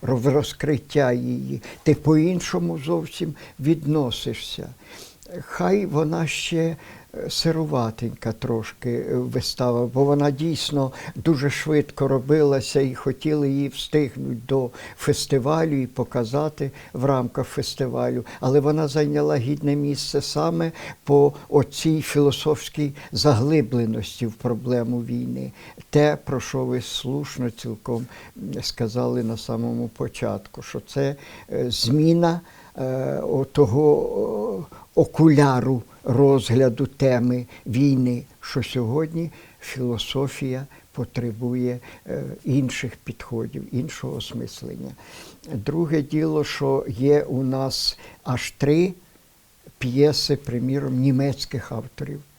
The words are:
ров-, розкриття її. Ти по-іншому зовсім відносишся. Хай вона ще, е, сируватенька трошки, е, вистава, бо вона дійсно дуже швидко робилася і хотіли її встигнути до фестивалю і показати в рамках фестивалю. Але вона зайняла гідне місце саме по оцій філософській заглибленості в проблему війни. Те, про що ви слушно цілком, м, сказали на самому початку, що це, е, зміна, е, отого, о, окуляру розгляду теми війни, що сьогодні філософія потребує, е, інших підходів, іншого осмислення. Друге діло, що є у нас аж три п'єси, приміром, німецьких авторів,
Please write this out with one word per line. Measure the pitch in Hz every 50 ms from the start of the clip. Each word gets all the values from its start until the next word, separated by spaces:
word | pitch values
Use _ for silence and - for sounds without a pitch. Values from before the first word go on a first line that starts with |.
ров-, | - - 135 120 117 143 131
розкриття | 147 139 - - - - 147 147 - - - - 147 139 127
її. | 123 123 123 123 123 127 131 131 139 120 - - - - -
Ти | 156 147
по-іншому | - - 147 156 156 156 180 185 175 - - 185 175 175 170 165
зовсім | 156 131 156 175 165 160 - - - 160 160 147 - - - - -
відносишся. | 131 151 165 165 147 143 156 156 135 117 - - - 127 110 - - - - - 135 127 127 - - - - - - - - _ - - 180 175
Хай | - - - - 180 180 190 208 196
вона | - 139 151 160 151 170 170 165
ще, | 147 - - - - 170 165 165 165 165 - - - - - - _ -
е, | - - -
сируватенька | - - - 170 160 160 160 151 147 127 117 110 110 - 120 113 - - - 117
трошки, | 110 - - 120 117 110 107 - - - - 123
е, | 117 127 - - 131
вистава, | 123 127 123 120 127 - - - - 127 123 120 120 123 113 120
бо | 131 139
вона | 143 143 143 147 147
дійсно | 139 135 160 170 156 - - - 147 143 135 131 - - - 160 -
дуже | - - 165 160 127 143 139
швидко | - - - 156 156 147 143 - - - 139
робилася | 135 135 127 127 139 151 156 147 143 139 131 - - - 139
і | 139 131 127
хотіли | - - 139 127 - - 151 151 151 143 139
її | 139 139 139
встигнути | 135 - - - - - 151 143 123 - 135 135 135 123 113 120
до | - 135 135 127 - - - - - -
фестивалю | - - 151 143 - - - 147 131 117 143 156 160 160 160 147 135
і | 127
показати | 120 - 131 117 - - 127 117 110 135 143 151 151 151 - 143 135 - - - - -
в | 127 127
рамках | 139 139 127 123 120 - - -
фестивалю. | - - 143 131 - - - 135 123 123 123 123 123 127 123 117 - - -
Але | - 127 135 147
вона | 135 151 151 156 156
зайняла | 143 131 156 151 147 147 147 147 151 151
гідне | 139 113 135 147 147 156 143 143
місце | 147 143 143 139 - - - - 143
саме | - - - 156 156 165 165 165 165 165 - - - - - - _
по | - 143 143 143 143 143 - - -
оцій | - 143 147 - - - - 160 156 156
філософській | - - - 147 143 143 - - - 156 147 - - - - 151 147 143 143 - - -
заглибленості | - 104 - 151 127 107 131 147 160 151 117 110 127 120 117 110 113 117 104 - - - 120
в | 110 107
проблему | - - 123 117 107 127 123 123 120 117 120 123 120
війни. | 117 123 123 120 123 127 123 131 131 131 - - - - - - - _
Те, | - 147 147 151 147 147 -
про | - 135 120
що | - - - 131 127
ви | 127 127 123
слушно | 110 - - - - 127 139 147 147 - - 135 123 117
цілком, | - - - 120 107 - - 131 117 113 123 - - - - - -
м, | - 98 - - 120 -
сказали | - - - 120 107 113 123 123 123 123 123 113
на | 110 113
самому | 107 - - 117 113 117 120 117 120 120
початку, | 113 - - 135 120 - - 123 110 101 98 - - - -
що | - - - -
це, | - - - 139 139 135 147 143 - - - - - - 104
е, | - - 123
зміна, | 107 - - 117 139 151 156 165 165 170 170 165 170 175 - - - - - - -
е, | - 131 131 131 131 131 135 139 139
отого, | - - - - 135 - - 147 143 98 113 143 151 151 147 - - - - 98
о, | 110 - 110 104 107 - 98 92 - - - - - - _
окуляру | - - - - - 160 160 147 143 143 139 127 123 113 131 131 120 - - - - -
розгляду | - 120 131 143 139 139 131 - - 113 131 131 123 113 143 139
теми | - - - 139 131 123 120 120 123 123 123 120 - - - -
війни, | - 107 123 143 143 135 131 127 123 123 123 147 - - _
що | - - - 139 113
сьогодні | - - 127 120 110 127 156 160 156 165 165 170 160 - - - - - _
філософія | - - - 131 123 120 117 - - - - 135 139 131 - - 139 131 127 131 143 - - - - _
потребує, | _ - 117 - - 123 120 120 107 113 127 120 123 127 123 123 123 123 - - - - _
е, | - - 143 135 131 - - -
інших | - 127 143 131 123 - - - 110 - - _
підходів, | - - - - - 120 113 113 110 135 139 - - -
іншого | 123 156 151 - - - 127 147
осмислення. | 120 110 - - 117 123 113 - - 120 123 - - - 67 135 - - - - - - - - - - 156 151
Друге | 110 104 147 143 165 170 143 160 151
діло, | 135 - 151 151 160 160 156 151 143
що | - - - 143 139 135 139 -
є | 127 110 113 131 143 147 147 147
у | - 151 127 135
нас | 127 135 131 135 127 - - - - - - - - - - _
аж | 165 127 120 - -
три | - - 139 143 151 165 180 190 180 - - _ _ _ _ _ _ _ _ _ _ _ _ - -
п'єси, | _ 131 123 123 135 143 151 143 - - - 143
приміром, | 139 - 131 120 120 123 131 135 143 139 131 127 127
німецьких | 131 139 131 131 143 139 127 - - - - 117 - -
авторів, | 117 113 123 127 - - 143 - - 147 - _ _